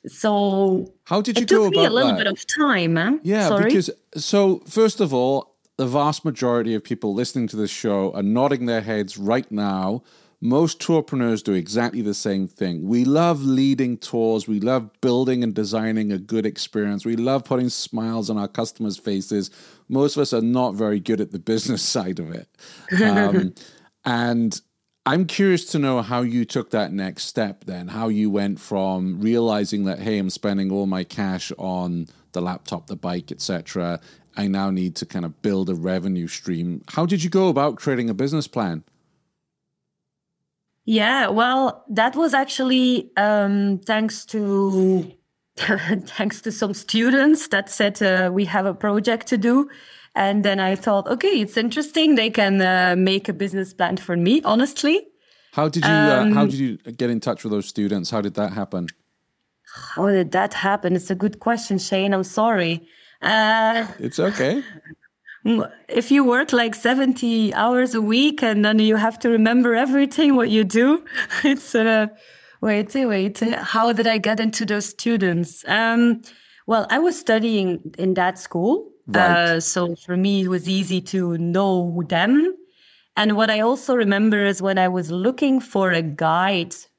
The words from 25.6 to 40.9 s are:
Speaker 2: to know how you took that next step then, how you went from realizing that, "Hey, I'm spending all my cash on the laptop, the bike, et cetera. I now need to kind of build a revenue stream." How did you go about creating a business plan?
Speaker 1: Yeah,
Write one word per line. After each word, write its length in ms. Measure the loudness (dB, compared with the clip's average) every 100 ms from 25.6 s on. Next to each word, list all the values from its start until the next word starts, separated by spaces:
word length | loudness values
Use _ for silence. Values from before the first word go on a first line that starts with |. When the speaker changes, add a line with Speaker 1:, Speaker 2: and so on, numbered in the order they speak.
| 0
Speaker 2:
to 80 | -2
know 220 | 0 0
how 180 | -2 -2
you 240 | 0 -2 -2
took 240 | -4 -2
that 200 | -2 -2
next 320 | -4 -6 -8 -8
step 380 | -4 -4 -6 -12
then, 220 | -12 -10
how 200 | -6 -2
you 200 | 0 0
went 300 | 0 -2 -6
from 600 | -6 -4 -2 -2 -4 -2
realizing 640 | 0 0 0 0 -2 -4 -4
that, 140 | -4
"Hey, 180 | -4 -2
I'm 100 | -4
spending 400 | -4 -4 -2 -2
all 140 | -2 -2
my 180 | -4
cash 480 | -6 -6 -6 -6 -8 -10
on 500 | -6 -6 -4 -6 -8 _ _
the 80 | -6
laptop, 460 | -6 -8 -10 -12 -12
the 80 | -10
bike, 340 | -6 -8 -10
et 100 | -12
cetera. 580 | -8 -8 -6 -6 -6 -6 -12 -20 _ -6
I 120 | -4
now 220 | -2 -2
need 260 | -2 -4 -6
to 80 | -10
kind 200 | -8 -8
of 160 | -6
build 280 | -4 -2 -2
a 60 | -4
revenue 520 | -4 -4 -4 -4 -6
stream." 560 | -10 -6 -4 -4 -8 -6
How 160 | -4 -2
did 160 | -2
you 60 | 0
go 180 | 2 2
about 300 | 2 0 -2
creating 320 | -4 -2 -2
a 40 |
business 340 | -2 -2 -2 -4
plan? 360 | -4 -4 -4 -10 _ _ _ _ _ _ _ _ _ _ _ _ _ _ _ _ _ _ _
Speaker 1:
Yeah, 440 | -2